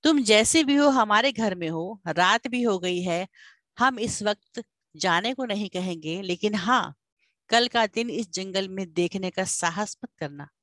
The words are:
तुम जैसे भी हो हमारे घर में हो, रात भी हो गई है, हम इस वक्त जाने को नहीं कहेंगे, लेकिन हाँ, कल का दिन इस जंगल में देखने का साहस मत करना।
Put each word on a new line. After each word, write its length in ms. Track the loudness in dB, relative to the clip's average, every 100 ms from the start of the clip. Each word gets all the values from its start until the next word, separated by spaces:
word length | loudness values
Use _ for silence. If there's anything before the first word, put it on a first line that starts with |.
तुम 200 | 4 4
जैसे 420 | 6 6 6 2
भी 100 | 4
हो 140 | 4 4
हमारे 440 | 4 4 4 2
घर 220 | 0 -2
में 140 | -2 -4
हो, 340 | -4 -8 -8 -4
रात 400 | 2 4 2 0
भी 160 | -2
हो 160 | 0 0
गई 240 | -2 -4
है, 260 | -2 -4 -6 _ -20 _ _ 0
हम 200 | 0 0
इस 240 | -6 -4
वक्त 400 | -4 -4 _ -16 -16 _ _ -4
जाने 380 | 0 2 0
को 100 | -4
नहीं 240 | -4 -4 -4
कहेंगे, 540 | -6 -6 -6 -6 -6
लेकिन 320 | -4 -2 -2
हाँ, 400 | -2 0 0 0 -12 _ _ _ _ _
कल 200 | 2 2
का 180 | 0 0
दिन 240 | -2 -4
इस 200 | -6 -6
जंगल 380 | -8 -4 -4 -4
में 240 | -8 -6
देखने 380 | -2 -2 -2 -4
का 140 | -4
साहस 540 | -4 -2 -2 -2 -8 -10
मत 60 | -18 _
करना। 300 | -12 -10 -18 _